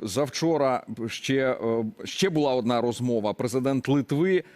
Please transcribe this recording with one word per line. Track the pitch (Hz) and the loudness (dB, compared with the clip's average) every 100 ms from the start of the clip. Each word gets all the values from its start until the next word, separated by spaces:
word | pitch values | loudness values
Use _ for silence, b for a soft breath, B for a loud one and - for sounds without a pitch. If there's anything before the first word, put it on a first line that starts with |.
завчора | 107 98 143 - 165 156 135 123 - 113 113 | -6 -2 -4 0 0 2 2 0 -4 -8 -8
ще, | - - 135 131 | -6 -2 0 0
е, | - 113 113 110 - | 0 0 0 -2 -6
ще | - - 190 | -10 -2 0
була | 156 143 | 2 2
одна | 127 113 120 | 2 2 2
розмова. | 120 113 123 117 104 | 0 0 0 0 0
Президент | 98 123 127 131 135 127 | -2 -2 0 0 0 2
Литви | 143 - 143 185 180 - | 0 2 0 2 0 -2